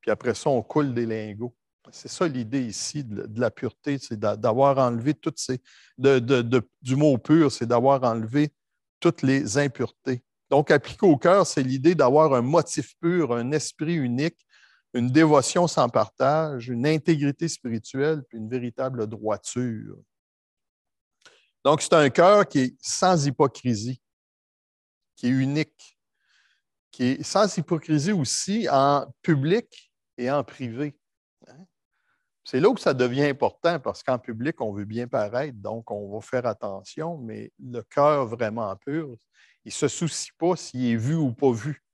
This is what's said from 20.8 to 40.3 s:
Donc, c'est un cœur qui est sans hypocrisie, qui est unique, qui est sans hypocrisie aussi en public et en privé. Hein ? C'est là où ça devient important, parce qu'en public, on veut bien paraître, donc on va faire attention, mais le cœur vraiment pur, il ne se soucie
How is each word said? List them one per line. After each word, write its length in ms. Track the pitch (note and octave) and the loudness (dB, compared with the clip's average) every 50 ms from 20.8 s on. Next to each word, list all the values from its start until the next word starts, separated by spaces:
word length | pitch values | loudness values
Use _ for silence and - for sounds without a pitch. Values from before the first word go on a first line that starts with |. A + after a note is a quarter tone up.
| _ _ _ _ _ _ _ _ _ - _ _ _ _ _ _ _ | _ _ _ _ _ _ _ _ _ -20 _ _ _ _ _ _ _
Donc, 180 | C#3 D3 D#3 | 2 2 2
c'est 120 | - - - | 2 4 4
un 160 | E3 D3+ C#3 | 6 6 4
cœur 380 | - - E3+ F#3 G#3 G#3 G3 - | 4 6 6 8 8 6 4 2
qui 120 | - D3 | 0 0
est 160 | C3 B2+ - _ | 0 0 -4 _
sans 440 | - - - - - F#3 F#3 E3+ C#3 | -10 -8 -4 0 2 2 4 4 2
hypocrisie, 760 | C#3+ C3 _ D#3 C#3 - - - B2+ A#2 G#2 G#2 A#2+ C3 B2 _ _ _ _ _ _ _ _ _ _ _ _ _ _ _ _ _ _ _ _ _ _ _ | 0 2 _ 0 0 0 -4 -4 -4 -2 -2 -4 -8 -10 -12 _ _ _ _ _ _ _ _ _ _ _ _ _ _ _ _ _ _ _ _ _ _ _
qui 120 | _ - B2 | _ -2 0
est 40 | |
unique, 680 | C3 C3 C3 C3+ C#3+ D3+ D#3 _ _ _ - - _ _ _ _ _ _ _ _ _ _ _ _ _ _ _ _ _ _ _ _ | 0 0 0 0 0 -2 -4 _ _ _ -20 -20 _ _ _ _ _ _ _ _ _ _ _ _ _ _ _ _ _ _ _ _
qui 120 | _ - B2+ | _ -2 -2
est 200 | B2 C3+ - D3+ | -2 -2 -2 -4
sans 320 | - - F#3+ G#3+ G3+ - - | -2 0 2 2 2 0 -4
hypocrisie 540 | D#3+ - F3 D#3 - - D#3 D3+ C#3 F3+ | -4 -2 -4 -4 -2 0 0 0 0 0
aussi 560 | G#3+ F#3 C#3+ A2+ - - - - G3 A3+ A3 - | 0 0 -2 -2 -4 -6 -4 -4 -4 -4 -2 0
en 360 | C3+ C#3 C3+ C#3 C#3+ C#3+ C#3 - - _ | 2 2 4 4 2 0 -2 -4 -16 _
public 720 | _ - E3 C#3 C3 D#3 F3+ A#3 - _ _ - _ _ _ _ _ _ _ - | _ 0 0 0 2 0 0 -2 -2 _ _ -20 _ _ _ _ _ _ _ -8
et 120 | A#2+ B2 | -4 -2
en 140 | C#3 D3 B2 | -2 -2 -4
privé. 540 | - - - C3 A#2+ A2 A#2+ D3 D3 C#3+ _ _ _ _ _ _ _ _ _ _ _ | -6 -10 -12 -10 -10 -8 -6 -8 -8 -8 _ _ _ _ _ _ _ _ _ _ _
Hein ? 180 | - C#3+ F3+ _ _ _ _ _ _ _ _ _ _ _ _ _ _ _ _ | -20 -20 -20 _ _ _ _ _ _ _ _ _ _ _ _ _ _ _ _
C'est 160 | - - B2+ | -6 -2 2
là 100 | D3+ G#3+ | 2 2
où 80 | C4 G3+ | 2 2
ça 160 | - G3 C#3+ | 0 -2 0
devient 320 | B2+ B2+ B2 A#2+ C3+ C#3+ | 2 0 0 2 0 0
important, 540 | D3 C#3 C3+ - A2 - _ _ E3+ F3 D#3+ | 0 0 -2 -2 -4 -4 _ _ -2 -2 -2
parce 240 | B2+ A2 G2 - - | -6 -8 -10 -8 -4
qu'en 160 | - B2+ B2 | -4 -4 -4
public, 400 | - - A#2 A2 A#2+ D3 E3 _ | -4 -10 -10 -6 -6 -6 -6 _
on 140 | B2+ A2 G2+ | -8 -8 -6
veut 120 | G2+ G#2 | -8 -10
bien 220 | G2+ G#2+ A#2 A#2+ A#2+ | -8 -8 -8 -8 -4
paraître, 500 | - C3 G#2+ G#2 G#2+ B2 C#3+ D#3 B2+ G#2+ | -4 -4 -4 -2 -4 -6 -6 -6 -10 -12
donc 320 | G2 G#2+ G#2+ A#2 A2+ - | -12 -10 -10 -10 -10 -10
on 220 | A2 G#2 G#2 G2 G2+ | -12 -10 -10 -10 -12
va 80 | A2 | -14
faire 240 | G#2 - - B2+ A#2+ | -12 -6 -6 -4 -2
attention, 720 | B2 G#2+ _ - G#2 G2 G2 G2 - - - D#3 E3 E3+ D#3 | -2 -6 _ -8 -10 -10 -10 -14 -16 -14 -12 -10 -10 -10 -12
mais 360 | B2+ A2 G#2+ G#2+ A2 A2+ _ _ | -12 -12 -12 -14 -14 -16 _ _
le 220 | C#3 C3 A#2+ A#2+ G#2+ | -18 -12 -12 -12 -12
cœur 420 | _ - - C#3+ D3 D3+ C#3+ C3 | _ 0 2 4 4 4 2 -2
vraiment 500 | A2 A2+ A2+ A#2+ G#2+ G#2 A#2 A2+ G2+ F#2+ | -4 -4 -4 -4 -4 -4 -6 -8 -8 -8
pur, 400 | F#2+ _ - C#3+ D#3+ D#3+ C#3+ A#2+ A2 _ _ _ _ _ _ _ _ _ | -10 _ -8 -8 -8 -8 -8 -14 -20 _ _ _ _ _ _ _ _ _
il 60 | A2+ | -16
ne 20 | |
se 160 | - - - C#3 | -8 -4 -4 -4
soucie 440 | - - F3 D#3 - - - - | -2 -2 -4 -4 -4 -6 -12 -12